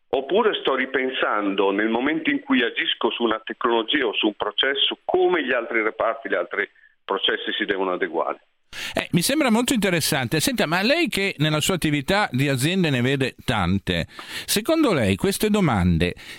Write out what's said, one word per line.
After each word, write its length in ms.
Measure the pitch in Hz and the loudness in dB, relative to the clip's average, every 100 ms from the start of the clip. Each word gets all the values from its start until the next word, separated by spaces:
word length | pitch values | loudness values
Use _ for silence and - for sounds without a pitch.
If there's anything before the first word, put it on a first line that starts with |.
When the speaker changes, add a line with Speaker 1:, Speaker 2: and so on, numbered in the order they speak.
| _ | _
Speaker 1:
Oppure 440 | 135 131 190 220 196 | -2 2 2 2 0
sto 140 | - | 0
ripensando 960 | 131 131 139 131 131 147 107 101 98 98 | 0 0 -2 -2 -2 0 0 0 2 2
nel 180 | 98 110 | 2 0
momento 440 | 117 139 160 151 | 0 0 -2 -2
in 80 | 143 | -2
cui 240 | - 127 | 0 2
agisco 480 | 117 - 165 - 113 | 2 -2 -4 -2 -2
su 100 | - | 0
una 180 | 117 110 | 0 -2
tecnologia 640 | - 113 120 117 110 147 117 | -6 -4 0 0 0 0 0
o 60 | - | 0
su 100 | 107 | -2
un 80 | - | -2
processo 640 | 101 - 135 139 - 330 - | -4 -2 -2 0 -2 -2 -2
come 400 | 359 359 359 131 | 2 2 2 0
gli 80 | |
altri 300 | 127 117 117 | -2 0 0
reparti, 460 | 107 - 107 110 101 | 0 0 -2 -2 -4
gli 40 | |
altri 340 | 98 87 101 98 _ - _ - | -4 -2 -4 -6 _ -20 _ -6
processi 480 | 98 - 113 - - | -2 0 -2 -4 -4
si 80 | 98 | -2
devono 260 | 95 95 | -2 -2
adeguare? 500 | 90 92 80 69 73 _ _ _ - - - | -2 -2 -2 -4 -8 _ _ _ -12 -8 -6
Speaker 2:
Eh, 120 | - | -2
mi 100 | 180 | 0
sembra 300 | 170 294 262 | 0 2 2
molto 240 | 220 254 262 | 2 0 0
interessante. 640 | 196 170 - 147 120 156 | 0 0 0 -2 0 0
Senta, 260 | 285 240 156 | 0 0 0
ma 160 | 180 | 0
lei 280 | 208 320 311 | 2 2 0
che 260 | - 196 - | 0 -2 0
nella 220 | 156 151 | 0 0
sua 160 | 143 185 | 0 0
attività 520 | 160 147 135 196 208 | 0 0 0 0 0
di 180 | 131 143 | 0 0
aziende 400 | 135 147 190 165 | 2 0 2 2
ne 120 | 127 | 2
vede 340 | 123 139 127 - - | 2 2 -2 -2 -2
tante, 640 | 110 87 95 - 87 - - - - - | 0 0 0 0 -2 -4 -10 -14 -12 -4
secondo 480 | 202 233 330 285 | -2 2 2 4
lei 220 | 156 101 196 | 4 2 2
queste 360 | 190 190 214 | 0 2 2
domande 640 | 208 170 104 90 82 87 - - | 4 4 4 4 4 0 -2 -12